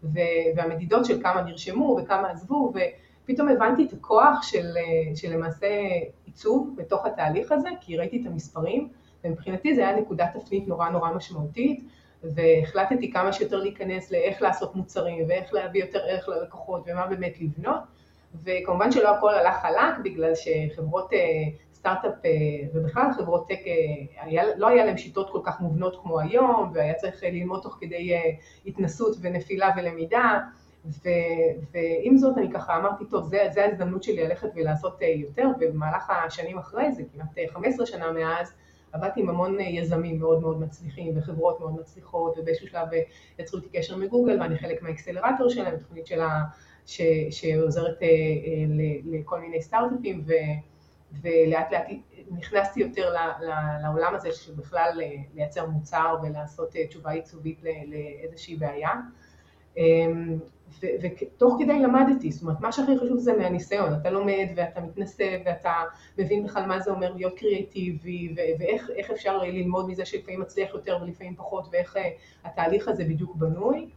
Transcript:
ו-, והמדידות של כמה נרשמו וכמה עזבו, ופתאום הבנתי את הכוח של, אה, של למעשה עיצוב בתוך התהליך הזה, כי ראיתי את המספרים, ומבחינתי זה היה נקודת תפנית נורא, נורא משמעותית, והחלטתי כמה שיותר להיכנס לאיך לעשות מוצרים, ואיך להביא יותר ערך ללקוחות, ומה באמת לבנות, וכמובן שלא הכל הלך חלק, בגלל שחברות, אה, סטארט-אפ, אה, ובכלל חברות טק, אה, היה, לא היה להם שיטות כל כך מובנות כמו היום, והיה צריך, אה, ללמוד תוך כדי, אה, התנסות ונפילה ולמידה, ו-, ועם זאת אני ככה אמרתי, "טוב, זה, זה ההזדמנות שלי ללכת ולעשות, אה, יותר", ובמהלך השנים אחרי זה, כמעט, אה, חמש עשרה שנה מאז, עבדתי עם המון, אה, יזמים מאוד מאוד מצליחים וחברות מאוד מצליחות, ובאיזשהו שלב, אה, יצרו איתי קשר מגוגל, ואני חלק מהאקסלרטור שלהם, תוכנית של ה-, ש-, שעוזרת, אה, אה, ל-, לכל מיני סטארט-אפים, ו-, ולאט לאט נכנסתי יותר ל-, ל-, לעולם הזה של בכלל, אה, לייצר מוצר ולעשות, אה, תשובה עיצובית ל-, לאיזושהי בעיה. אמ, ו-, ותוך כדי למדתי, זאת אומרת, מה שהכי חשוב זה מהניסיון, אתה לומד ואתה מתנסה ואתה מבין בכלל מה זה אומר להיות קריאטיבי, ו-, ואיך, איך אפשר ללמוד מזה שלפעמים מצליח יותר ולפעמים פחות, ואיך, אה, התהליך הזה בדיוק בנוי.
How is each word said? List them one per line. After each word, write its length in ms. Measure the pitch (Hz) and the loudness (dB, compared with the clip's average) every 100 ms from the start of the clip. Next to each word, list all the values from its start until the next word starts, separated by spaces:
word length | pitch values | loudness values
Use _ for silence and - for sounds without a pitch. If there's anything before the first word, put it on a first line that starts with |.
ו-, 160 | 160 156 170 165 160 160 | -4 0 2 2 2 2
והמדידות 500 | 165 160 175 220 247 | 0 -2 2 2 4
של 180 | - | 2
כמה 180 | 185 185 | 2 0
נרשמו 560 | 175 165 - 196 277 247 | -2 -6 -6 0 2 2
וכמה 280 | - 196 190 | 2 0 0
עזבו, 440 | 170 180 285 254 | -4 -4 0 0
ופתאום 760 | 190 180 - _ _ - 254 294 | 0 -2 -4 _ _ -4 2 4
הבנתי 360 | - - 269 285 | 6 6 4 2
את 80 | |
הכוח 500 | - - - - - | 0 4 8 8 6
של, 340 | - 175 170 170 | 0 -2 0 -2
אה, 380 | 165 165 160 156 | 2 2 2 -2
של 180 | 180 | -4
למעשה 340 | 165 165 160 202 208 196 175 160 - - | -4 -4 -2 0 0 0 -2 -4 -12 -20
עיצוב 480 | - 208 262 294 - | -6 2 2 2 -8
בתוך 280 | 165 196 - | -2 0 0
התהליך 460 | - 156 165 - | 0 0 0 2
הזה, 180 | 294 359 359 | 0 0 -6
כי 160 | - 165 | -6 -4
ראיתי 240 | - 240 | -2 -4
את 40 | 240 | -4
המספרים, 600 | 165 - 160 160 233 302 - _ _ | -8 -8 -4 -2 -2 -4 -12 _ _
ומבחינתי 520 | 170 165 - 185 294 277 | -6 -4 -4 -2 2 4
זה 120 | 196 | 4
היה 120 | 208 | 2
נקודת 280 | 214 165 175 | 0 0 0
תפנית 340 | - - 196 196 | -2 -4 -4 -2
נורא, 220 | 170 165 | -2 0
נורא 220 | 175 165 | 0 0
משמעותית, 720 | 175 - 160 147 226 269 285 - - _ _ | -2 -6 -8 -6 -2 -2 -2 -8 -20 _ _
והחלטתי 880 | 165 151 165 165 151 196 190 254 214 | -8 2 6 6 6 2 2 2 0
כמה 220 | 180 190 | 0 0
שיותר 240 | 196 208 196 | 0 0 0
להיכנס 540 | 196 202 185 185 - | -2 -4 -6 -6 -2
לאיך 300 | 175 175 190 | 0 0 2
לעשות 340 | 196 180 190 190 | 0 0 -4 -6
מוצרים, 500 | 185 190 175 170 160 | -6 -2 -2 -2 0
ואיך 260 | 180 180 | 0 0
להביא 300 | 208 185 185 | -2 0 -2
יותר 160 | 185 202 | 0 -2
ערך 300 | - 185 - | -2 -2 -2
ללקוחות, 540 | 165 175 - - 180 170 | -4 -4 -10 -8 -6 -4
ומה 220 | 175 185 | -4 -2
באמת 340 | 185 175 - | -2 -4 -4
לבנות, 380 | 160 147 202 311 - _ _ _ _ 165 | -6 -4 -2 -4 -4 _ _ _ _ -14
וכמובן 480 | 170 185 185 175 240 | -4 -2 0 2 4
שלא 240 | 247 214 208 | 6 6 6
הכל 180 | 208 | 6
הלך 220 | 202 175 180 | 6 4 4
חלק, 480 | 170 - 269 - | 0 2 2 2
בגלל 280 | 196 160 160 165 | -4 -2 0 0
שחברות, 760 | - 156 151 156 156 175 - | 0 0 0 -4 -4 -2 0
אה, 60 | 196 175 160 151 - _ _ | 2 2 2 -2 -6 _ _
סטארט-אפ, 480 | 190 170 - 156 170 | -2 0 -2 -2 2
אה, 60 | 156 151 147 143 | 4 2 0 -4
ובכלל 360 | 160 160 233 277 262 | -2 0 2 2 2
חברות 300 | 170 170 165 | 0 0 0
טק, 120 | 190 185 | -6 0
אה, 560 | 165 156 147 139 - | 2 2 0 -8 -12
היה, 200 | 160 160 202 185 | -4 0 2 4
לא 100 | 214 | 6
היה 180 | 247 220 | 8 6
להם 120 | 180 | 2
שיטות 320 | - 196 196 | -4 -4 -4
כל 100 | - | -4
כך 180 | - - | -4 -4
מובנות 400 | 175 156 180 180 | -2 0 -2 -4
כמו 160 | 175 160 | -4 -2
היום, 520 | 151 233 262 233 175 | 2 4 6 4 2
והיה 200 | 160 151 | 0 0
צריך, 300 | 165 185 - | 0 -4 -4
אה, 80 | 180 | -4
ללמוד 280 | 175 175 190 | -2 -4 -4
תוך 140 | - - | -8 -12
כדי, 340 | 165 175 175 | -8 -6 0
אה, 180 | 175 165 156 - - 196 | 2 2 0 -10 -18 -14
התנסות 520 | 196 180 - 226 - | -2 -2 0 0 0
ונפילה 480 | 180 180 - 190 190 190 | -2 -4 -4 0 2 2
ולמידה, 640 | 175 165 165 226 247 208 - - - _ 160 | -2 -4 0 4 4 4 -2 -14 -20 _ -12
ו-, 240 | 147 180 175 170 165 165 - 151 | -8 0 2 2 2 2 2 -8
ועם 460 | 175 165 165 220 269 | -4 0 0 6 8
זאת 200 | 262 247 | 8 2
אני 140 | 190 | -2
ככה 240 | - - 165 | -4 -2 0
אמרתי, 280 | 196 196 - | 0 -2 -4
"טוב, 200 | 196 160 | -4 0
זה, 220 | 190 190 | 2 2
זה 140 | 208 202 | 4 2
ההזדמנות 380 | 190 180 185 | 2 -2 -4
שלי 200 | - 214 | -2 0
ללכת 260 | 160 170 - 170 | 0 -2 -4 -2
ולעשות, 460 | 160 151 180 - | 0 0 -2 -2
אה, 60 | 170 | 0
יותר", 400 | 156 143 - 262 247 | 0 -2 0 2 2
ובמהלך 500 | 160 151 156 175 - 185 160 | 0 0 -2 -4 -2 -2 -2
השנים 320 | 165 170 185 | -6 -8 -8
אחרי 340 | - 226 294 | -10 -2 -2
זה, 120 | 247 147 | -2 -8
כמעט, 240 | 143 156 - | -12 -12 -6
אה, 60 | 160 | -6
חמש 140 | 175 214 | -2 -2
עשרה 180 | 254 233 | 0 -4
שנה 260 | 180 165 | -4 -4
מאז, 420 | 165 160 165 175 - _ _ _ | -2 -2 -2 -4 -10 _ _ _
עבדתי 260 | 156 185 - | -6 -4 -2
עם 100 | 190 | -2
המון, 300 | 170 185 196 | 0 0 0
אה, 60 | 185 | -2
יזמים 540 | 170 165 165 170 160 | -2 0 0 0 -2
מאוד 220 | 160 165 | 2 2
מאוד 200 | 165 156 | 2 -2
מצליחים 560 | 160 - 151 - 170 156 | -4 -8 -14 -10 -6 -4
וחברות 420 | 147 160 170 - | -4 0 0 0
מאוד 160 | 156 160 | -6 -10
מצליחות, 580 | 165 190 - 175 165 160 | -12 -20 -8 -4 -2 -4
ובאיזשהו 300 | 160 165 190 | -2 -4 -4
שלב, 260 | 170 165 | -6 -4
אה, 60 | 165 165 - - _ | -2 -2 -8 -20 _
יצרו 200 | 165 185 | -10 -10
איתי 200 | - 180 | -6 -6
קשר 180 | 160 185 | -4 -4
מגוגל, 440 | 196 240 247 214 | 0 4 4 2
ואני 160 | 170 156 | 0 -4
חלק 240 | - 165 | -4 -6
מהאקסלרטור 680 | 165 156 - 175 226 262 247 | -6 -10 -8 -2 0 4 2
שלהם, 280 | 240 185 160 | 2 -2 -6
תוכנית 300 | 156 165 160 | -10 -16 -8
של 140 | 170 | -2
ה-, 220 | 165 156 151 - - - - | 0 0 -2 -6 -20 -20 -18
ש-, 160 | - 165 160 151 | 0 4 4 2
שעוזרת, 720 | - 160 156 160 147 165 165 | -4 0 2 2 2 -2 -2
אה, 40 | 165 | 4
אה, 580 | 160 156 151 156 156 156 | 4 4 -2 -2 -2 0
ל-, 480 | 151 156 147 160 160 | 2 0 -2 -6 -8
לכל 240 | 151 170 | -6 -8
מיני 220 | 170 165 | -4 -6
סטארט-אפים, 600 | - 226 247 247 220 185 151 | -2 0 0 -2 -4 -6 0
ו-, 80 | 160 151 151 - _ _ _ _ 143 | 0 2 -4 -6 _ _ _ _ -10
ולאט 500 | 170 165 160 160 160 | 2 6 6 4 0
לאט 140 | 185 - 196 - - - | -2 -4 -10 -16 -20 -14
נכנסתי 480 | 175 - 208 196 - | -12 -2 0 0 0
יותר 280 | 202 - 185 | -2 0 -2
ל-, 360 | 170 165 160 165 | 0 -2 -4 -6
ל-, 380 | 156 151 151 | -4 -2 -4
לעולם 320 | 151 151 170 196 | -2 0 0 -2
הזה 160 | 170 | -6
של 220 | 165 - | -8 -10
בכלל, 480 | 147 143 175 170 165 | -14 -6 0 0 0
אה, 140 | 151 143 143 151 | -6 -8 -14 -6
לייצר 340 | 147 - 160 | -6 -4 -4
מוצר 460 | 156 143 165 165 160 | -4 -2 0 0 0
ולעשות, 520 | 151 151 151 - 165 175 | -4 -8 -10 -8 -8 -4
אה, 120 | 156 | -6
תשובה 240 | 175 151 | -6 -8
עיצובית 520 | 160 160 165 156 156 | -8 -8 -12 -10 -8
ל-, 280 | 165 156 147 | -8 -8 -8
לאיזושהי 640 | 151 147 143 160 - - 160 | -10 -12 -12 -14 -14 -14 -6
בעיה. 360 | 151 143 156 233 - - - _ _ _ _ - | -6 -4 -4 -4 -6 -18 -20 _ _ _ _ 2
אמ, 600 | 165 165 165 165 165 160 160 _ - - | 6 6 4 0 -2 -4 -6 _ -20 -8
ו-, 60 | 185 - | -4 -2
ותוך 540 | 175 - - - 247 247 | -4 -6 -10 4 4 4
כדי 200 | 277 294 | 2 4
למדתי, 520 | 262 262 262 262 156 | 6 6 6 4 0
זאת 100 | - | -6
אומרת, 160 | 170 151 | -4 -2
מה 120 | - | -2
שהכי 260 | 262 262 254 | -2 2 2
חשוב 200 | 240 247 | 2 0
זה 200 | 240 220 | 2 2
מהניסיון, 560 | 180 180 - 202 180 | 2 -2 -2 -2 0
אתה 160 | 151 180 | 0 0
לומד 380 | 190 202 196 185 170 | 0 0 0 -2 -2
ואתה 260 | 170 180 | -4 -4
מתנסה 560 | 170 175 196 - 196 180 180 | -10 -8 -8 -4 -4 -2 -4
ואתה 280 | 151 180 170 165 - - - | -2 -2 -2 -4 -10 -16 -4
מבין 260 | 185 208 | 0 0
בכלל 220 | 208 208 190 | -2 -4 -2
מה 140 | 196 | -4
זה 120 | 190 | -2
אומר 220 | 185 180 | -2 -4
להיות 200 | 180 180 185 | -2 -6 -2
קריאטיבי, 960 | 214 196 196 196 180 160 170 180 170 165 | 0 0 -4 -6 -6 -6 -8 -8 -8 -4
ו-, 220 | 160 160 | -2 -2
ואיך, 300 | 170 214 - - | 0 -2 -4 -8
איך 160 | 196 | -6
אפשר 260 | 427 202 - | -6 -2 -2
ללמוד 520 | 180 185 180 185 185 | -2 -2 -2 -2 -4
מזה 160 | 185 180 | -6 -6
שלפעמים 340 | 196 - 185 | -8 -8 -10
מצליח 340 | 190 - 190 | -6 -4 -4
יותר 260 | 214 208 180 | -4 -4 -4
ולפעמים 340 | 175 - 185 180 | -4 -10 -12 -12
פחות, 320 | 185 190 185 | -8 -8 -4
ואיך, 260 | 175 175 196 | -2 -2 -2
אה, 120 | 180 165 - _ | -4 -6 -18 _
התהליך 440 | - - 165 196 - | -14 -2 2 2 0
הזה 160 | 196 | -2
בדיוק 320 | 160 151 175 175 | 0 -2 -4 -2
בנוי. 540 | 160 165 220 294 320 | -2 0 0 0 -4